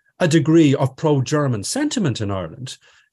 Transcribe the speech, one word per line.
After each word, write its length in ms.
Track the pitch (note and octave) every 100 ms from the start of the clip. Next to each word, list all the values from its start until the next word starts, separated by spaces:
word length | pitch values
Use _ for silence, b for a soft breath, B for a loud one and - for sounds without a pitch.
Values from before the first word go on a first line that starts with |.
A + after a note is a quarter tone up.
| _ -
a 80 | F3+
degree 480 | D#3+ D3 E3 D3 C3+
of 200 | C3 -
pro-German 680 | D#3+ C#3+ B2+ D3+ C#3+ A2+
sentiment 580 | F#2+ C4 D4+ C4+ D#3+ G#2+
in 80 | G2+
Ireland. 480 | F#2+ E2 F2 B2+ - b b b